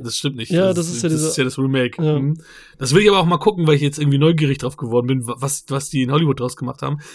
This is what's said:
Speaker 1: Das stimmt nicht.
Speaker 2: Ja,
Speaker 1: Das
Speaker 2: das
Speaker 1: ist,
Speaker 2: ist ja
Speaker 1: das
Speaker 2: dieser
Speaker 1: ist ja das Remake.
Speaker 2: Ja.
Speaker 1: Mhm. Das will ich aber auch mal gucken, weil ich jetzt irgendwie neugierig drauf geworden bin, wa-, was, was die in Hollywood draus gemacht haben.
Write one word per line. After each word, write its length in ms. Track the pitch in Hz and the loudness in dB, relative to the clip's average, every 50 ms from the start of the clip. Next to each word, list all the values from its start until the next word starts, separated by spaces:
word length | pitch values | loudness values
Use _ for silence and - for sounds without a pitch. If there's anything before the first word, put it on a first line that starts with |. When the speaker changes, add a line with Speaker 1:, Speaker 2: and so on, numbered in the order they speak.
| 123 | -10
Speaker 1:
Das 140 | 117 - | -8 -8
stimmt 200 | - - 147 131 | -4 -4 -4 -6
nicht. 140 | 120 113 - | -6 -6 0
Speaker 2:
Ja, 180 | 175 170 190 190 | 2 2 2 2
Speaker 1:
Das 80 | 180 | 2
Speaker 2:
das 120 | 175 165 165 | 0 -2 -4
Speaker 1:
ist, 80 | 175 | -6
Speaker 2:
ist 60 | 120 - | -4 -2
ja 60 | 165 | 0
Speaker 1:
das 100 | 160 156 | 0 0
Speaker 2:
dieser 100 | 156 156 | 0 -2
Speaker 1:
ist 60 | 165 | 0
ja 80 | 160 135 | 0 -2
das 140 | 127 135 135 | -2 0 -2
Remake. 440 | 135 135 135 131 123 123 - - 160 | -2 0 2 0 0 -2 -2 -2 0
Speaker 2:
Ja. 140 | 156 151 143 | 0 0 0
Speaker 1:
Mhm. 220 | 135 143 156 160 - - - - - - - - | 0 -2 -2 -4 -8 -16 -20 -20 -20 -20 -14 -8
Das 140 | 131 123 - | -4 2 4
will 80 | 190 208 | 4 6
ich 60 | 208 | 6
aber 100 | 202 190 | 4 4
auch 60 | 175 | 4
mal 120 | 170 175 170 | 2 0 2
gucken, 280 | - 220 202 180 165 | 2 0 0 2 4
weil 100 | 156 151 | 4 4
ich 60 | 143 151 | 4 2
jetzt 160 | 143 143 151 | 0 -2 0
irgendwie 200 | 151 143 139 139 | 0 0 2 4
neugierig 400 | 147 165 170 156 156 135 135 - | 4 4 4 4 2 0 0 -2
drauf 180 | - 127 - | -4 -8 -8
geworden 300 | - - 117 117 123 120 | -8 -6 0 0 0 2
bin, 200 | 123 135 131 117 | 2 -2 -2 -2
wa-, 100 | 117 120 120 | -6 -6 -6
was, 260 | 135 139 147 - - - | -4 -6 -6 -6 -6 -6
was 200 | 135 139 139 - | -6 -6 -6 -4
die 120 | - 131 131 | -2 -2 -2
in 80 | 123 | 0
Hollywood 300 | 139 156 165 147 135 - | 0 0 2 0 0 -2
draus 160 | 123 123 - | -4 -6 -6
gemacht 260 | - 131 123 - - 135 | -8 -8 -10 -8 -8 -6
haben. 160 | 135 147 147 - - - | -6 -6 -6 -8 -14 -18